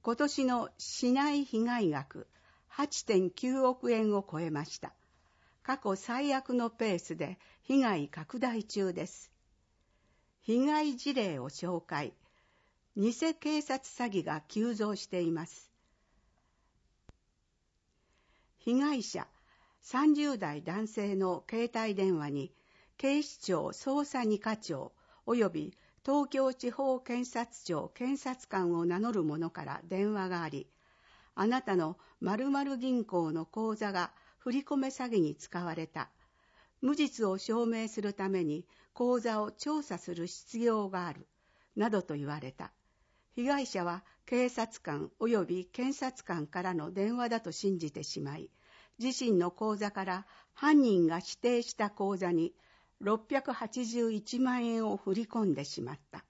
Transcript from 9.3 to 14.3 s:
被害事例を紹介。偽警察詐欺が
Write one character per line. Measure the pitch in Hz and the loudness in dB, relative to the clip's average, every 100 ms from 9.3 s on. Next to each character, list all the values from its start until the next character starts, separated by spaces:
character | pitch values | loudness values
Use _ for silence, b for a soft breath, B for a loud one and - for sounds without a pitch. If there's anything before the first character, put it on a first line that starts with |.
| _ _ _ _ _ _ _ _ _ _ _ | _ _ _ _ _ _ _ _ _ _ _
被 | - 233 277 | 0 2 4
害 | 302 302 247 | 2 0 -2
事 | 285 | -2
例 | 262 202 143 | 0 0 -2
を | 131 | -6
紹 | - 175 170 - | -6 -4 -4 -4
介。 | 156 143 - b b b b b b _ - | -4 -4 -8 b b b b b b _ 0
偽 | 208 | 0
警 | 226 320 320 302 302 | 2 -2 0 -2 -2
察 | 294 262 | -2 -4
詐 | - - 240 | -6 -6 -2
欺 | 196 | -2
が | - | -2